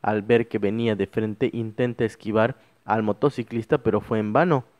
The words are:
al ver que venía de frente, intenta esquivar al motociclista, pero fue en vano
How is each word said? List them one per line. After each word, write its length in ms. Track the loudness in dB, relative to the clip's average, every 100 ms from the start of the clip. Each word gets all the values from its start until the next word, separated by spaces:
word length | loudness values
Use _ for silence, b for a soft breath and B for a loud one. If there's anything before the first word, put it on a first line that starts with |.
al 200 | -2 -2
ver 260 | 2 2 2
que 120 | -2
venía 360 | -2 0 0 0
de 120 | -2
frente, 420 | -2 -4 -2 -4
intenta 540 | -2 -8 -4 -4 -2 -4
esquivar 500 | -4 -2 2 2 -2 b b -4
al 180 | -2
motociclista, 760 | 0 2 0 0 -6 -6 -2 0
pero 200 | 2 0
fue 200 | 0 -2
en 120 | 0
vano 320 | 2 2 0 -2